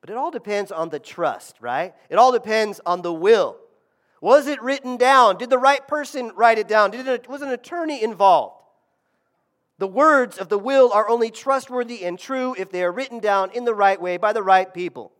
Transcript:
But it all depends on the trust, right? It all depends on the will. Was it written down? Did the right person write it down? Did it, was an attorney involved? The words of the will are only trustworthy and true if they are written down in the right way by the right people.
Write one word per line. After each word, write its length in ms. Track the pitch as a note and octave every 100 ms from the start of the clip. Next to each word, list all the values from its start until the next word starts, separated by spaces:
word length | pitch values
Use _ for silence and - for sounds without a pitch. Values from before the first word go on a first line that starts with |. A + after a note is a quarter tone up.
But 80 | -
it 80 | A3
all 120 | D4+
depends 440 | B3+ - G#3 G3
on 160 | F3 E3
the 100 | D3
trust, 560 | - - D#3+ G#2+ - _
right? 320 | A#2+ B2+ F3+ _ _
It 60 | E3
all 180 | B3+
depends 480 | B3 G#3 A3 G#3+ G3 -
on 160 | F3+
the 120 | F3
will. 420 | E3 F3+ A3 D3 G2 _ _ _ _ _ _
Was 280 | F3 C4+ C4+
it 140 | C#4+
written 360 | A#3+ C#4 B3+ B3
down? 400 | B3 C4+ A#3 F3+
Did 120 | A#3+
the 80 | B3+
right 300 | C4 C#4 -
person 460 | D4+ C#4+ B3+ A#3+ F3+
write 220 | A#3 A3+
it 100 | G#3+
down? 240 | G#3+ G3+
Did 160 | A3 C4
it, 220 | B3 A#3
was 120 | C4+
an 60 | C#4
attorney 560 | B3 - F4 D#4+ C#4+
involved? 580 | A3 G3 G3 E3+ G#2 - _ _ _ _ _ _ _ _ _ _ _ _
The 100 | G3
words 500 | F#3+ D4+ D4 B3 F#3
of 120 | F#3
the 100 | G#3
will 320 | G#3 C4+ B3
are 160 | G#3 G#3+
only 240 | A#3 A3+
trustworthy 720 | A3+ - C4+ B3+ B3+ A#3+ A#3+
and 160 | F3+ F#3
true 340 | - C4 B3+ B3
if 140 | F#3
they 120 | F3+
are 80 | F3+
written 280 | F3+ C4 A#3+
down 320 | G#3 G3 F#3+
in 120 | A3
the 120 | A#3+ G#3+
right 260 | G3+ F#3+
way 160 | F3 F3
by 160 | G#3
the 100 | A3
right 300 | F#3+ F#3+ F#3
people. 400 | F3 F3 - G#2 _